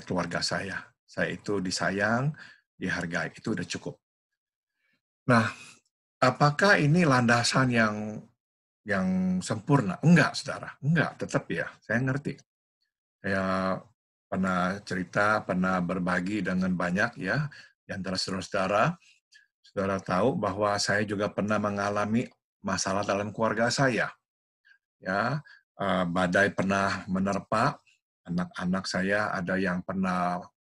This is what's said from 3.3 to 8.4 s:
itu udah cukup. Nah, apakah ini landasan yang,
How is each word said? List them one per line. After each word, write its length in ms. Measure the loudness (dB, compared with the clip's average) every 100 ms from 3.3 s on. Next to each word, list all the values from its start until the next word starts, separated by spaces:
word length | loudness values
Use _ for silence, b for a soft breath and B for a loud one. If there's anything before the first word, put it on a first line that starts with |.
itu 180 | -8 -6
udah 140 | -4 -6
cukup. 340 | -8 -10 -14 _ _ _ _ _ _ _ _ _ _ _ _ 2
Nah, 240 | 4 2 B B B _ _ _ _
apakah 560 | 2 4 2 4 4 6
ini 280 | 4 4 6
landasan 640 | 4 4 4 2 2 2
yang, 480 | 2 2 0 -8 -10 -14 _